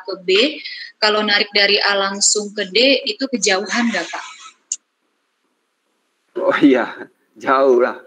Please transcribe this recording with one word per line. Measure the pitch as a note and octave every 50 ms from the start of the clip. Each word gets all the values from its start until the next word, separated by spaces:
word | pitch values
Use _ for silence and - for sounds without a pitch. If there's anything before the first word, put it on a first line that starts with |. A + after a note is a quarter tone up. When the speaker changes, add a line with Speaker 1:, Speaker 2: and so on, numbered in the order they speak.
| -
Speaker 1:
ke | - F#3 F3 F3+
B, | F3+ F#3 G3+ A#3+ D4+ D4+ - - - - - - - - _ -
kalau | G#3+ G#3 G#3+ G#3+
narik | G#3 G3+ G#3 G#3+ G#3
dari | - G3+ G3+ G3+ G3+ G3+ -
A | G3+ G3+ G3
langsung | G3 G3 G3 G3+ G3+ - - G#3+ G#3 G#3 G3+
ke | G#3 G3+ F#3
D | F#3 G#3+ B3 C#4 C4+ - - -
itu | G#3 - C4+
kejauhan | C4 - A3 F#3+ G#3+ F#3+ F#3 G#3+ F#3+ G3 A#3 A#3 A#3
nggak, | G3+ F3+ E3
Pak? | - - - - - - - - - - _ _ _ - - _ _ _ _ _ _ _ _ _ _ _ _ _ _ _ _ _ _ _ _ _ _ _ _ _ _ _ _ _ _ _ - -
Speaker 2:
Oh | - - - D#3+
iya, | C#3+ C3 A#2+ A2 G#2+ - - - - _ _ _ _ _ A2
jauh | A2+ C#3 C3+ C3+ C3+ C#3 B2+ A#2+ B2
lah, | B2 G#2+ - -